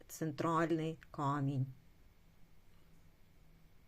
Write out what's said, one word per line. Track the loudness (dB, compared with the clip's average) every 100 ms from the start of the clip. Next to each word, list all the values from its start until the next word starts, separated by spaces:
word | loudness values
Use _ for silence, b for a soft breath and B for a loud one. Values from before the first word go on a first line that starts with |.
| -18
центральний | -6 -4 0 2 4 4 2 0 -6 -10
камінь. | -2 0 2 0 0 -2 -6 -20 -20 -20 -20 -20 -20 -20 -20 -20 -20 -20 -20 -20 -20 -20 -20 -20 -20 -20 -20